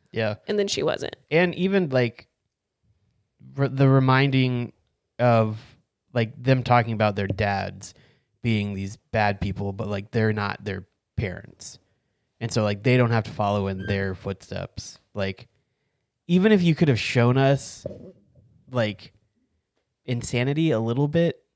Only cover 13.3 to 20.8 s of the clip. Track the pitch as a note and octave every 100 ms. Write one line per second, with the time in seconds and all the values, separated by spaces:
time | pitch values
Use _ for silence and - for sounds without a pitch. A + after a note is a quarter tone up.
13.3 | - G2+ G2+ G2 F#2+ F#2 G2 G2 F#2+ G2
14.3 | F#2+ - F#2+ F#2+ - - - _ G#2 G2
15.3 | F#2+ - _ _ _ _ _ _ _ -
16.3 | F3+ G#3 G#3 E3+ D#3 E3 A#2 - B2 A#2+
17.3 | B2+ C3+ C#3 - - - - F#3 - _
18.3 | _ _ _ - B2+ G#2+ G2+ - _ _
19.3 | _ _ _ _ _ _ _ - A#2+ -
20.3 | B2 B2+ D3 D#3+ A2+